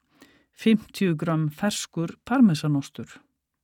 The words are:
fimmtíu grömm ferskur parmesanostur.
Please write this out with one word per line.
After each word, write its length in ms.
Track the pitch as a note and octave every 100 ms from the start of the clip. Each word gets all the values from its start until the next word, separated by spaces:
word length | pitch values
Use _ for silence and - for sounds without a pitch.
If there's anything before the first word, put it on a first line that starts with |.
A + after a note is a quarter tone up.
| _ _ - _ _ -
fimmtíu 560 | A3 A3 - - F#3+
grömm 320 | D#3 E3+ D#3+ D3+
ferskur 680 | - G#3 - - - E3 -
parmesanostur. 1000 | - C4 A3+ D3+ D3+ C#3+ - - A2+ - _ _ _ _